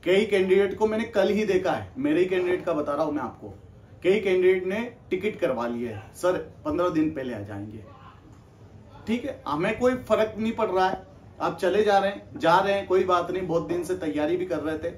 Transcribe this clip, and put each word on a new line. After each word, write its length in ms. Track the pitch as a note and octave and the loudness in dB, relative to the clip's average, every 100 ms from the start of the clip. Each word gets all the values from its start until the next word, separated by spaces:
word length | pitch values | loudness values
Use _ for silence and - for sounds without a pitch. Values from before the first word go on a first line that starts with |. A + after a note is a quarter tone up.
कई 220 | E3 G3 A3 | 4 4 4
कैंडिडेट 520 | G3+ F#3 F#3+ G3 - | 2 4 4 4 2
को 80 | A3 | 0
मैंने 180 | A3 | 0
कल 240 | A3+ G#3 G3 | -2 0 2
ही 160 | G3+ | 2
देखा 280 | G#3 F#3 F3 | 2 2 2
है, 200 | G#3+ - - | -2 -4 -4
मेरे 220 | C#3+ D#3+ | 0 2
ही 60 | F#3 | 2
कैंडिडेट 380 | F#3 F3+ F3+ | 2 0 -2
का 80 | F3 | -2
बता 220 | D#3 D3 | -2 -2
रहा 100 | - | -2
हूं 80 | D#3+ | -2
मैं 100 | D3 | -2
आपको, 320 | B2+ - - - - - - - | -6 -10 -16 -18 -20 -20 -20 -4
कई 180 | F3 G3+ | 2 2
कैंडिडेट 460 | G3+ F#3 F#3 F#3+ F3+ | 2 4 4 4 0
ने 300 | G3+ A#3+ - - | -4 -6 -10 -6
टिकट 300 | F#4 C#4 G3+ | -2 -2 -2
करवा 260 | E3+ B2 A#2+ | -2 0 -2
लिया 320 | A#2+ A#2+ G#2 | -4 -6 -8
है, 120 | - | -14
"सर 180 | - F3 F#3 - - | -2 0 0 -4 -10
पन्द्रह 240 | D3+ D#3+ F3+ | -4 0 0
दिन 220 | D#3+ D#3 | 2 -2
पहले 240 | C3+ B2+ | -2 -8
आ 60 | A2+ | -8
जाएंगे।" 440 | G2+ G2+ G#2+ G#2 G#2 - - - - - - - - - - - - | -10 -10 -12 -14 -18 -20 -20 -20 -20 -20 -20 -20 -20 -20 -20 -18 -6
ठीक 180 | A#3 | -4
है, 180 | - - - | -4 -10 -6
हमें 300 | D3 F#3+ A3 | -2 -2 2
कोई 160 | B3 | 0
फर्क 400 | B3 - G#3 A3 G3+ | 0 0 0 0 0
नहीं 140 | A3 | -4
पड़ 140 | A3+ G#3+ | -2 -2
रहा 220 | F#3 F#3+ | 2 0
है, 180 | F#3+ - - - - | 0 -10 -20 -20 -6
आप 180 | D#3+ F3+ | -6 0
चले 260 | F#3 G3 | 0 2
जा 140 | G#3 G3 | 4 4
रहे 120 | G3 | 2
हैं, 280 | G3 - - | -4 -14 -2
जा 200 | D#3+ F3 | 4 4
रहे 160 | G3 | 4
हैं, 120 | G3 F#3+ | 0 2
कोई 180 | F#3 | 0
बात 260 | F#3 F3+ E3+ | 4 2 0
नहीं, 160 | F3+ F#3 | -4 -2
बहुत 220 | E3 D#3 | -2 -2
दिन 160 | F3 | -4
से 100 | E3+ | -4
तैयारी 420 | F#3 D#3 D3 D3+ F3+ | -4 -4 -2 0 -2
भी 100 | F#3 | -2
कर 120 | D#3+ | -4
रहे 200 | D3+ D#3 | -4 -4
थे 160 | E3 | -6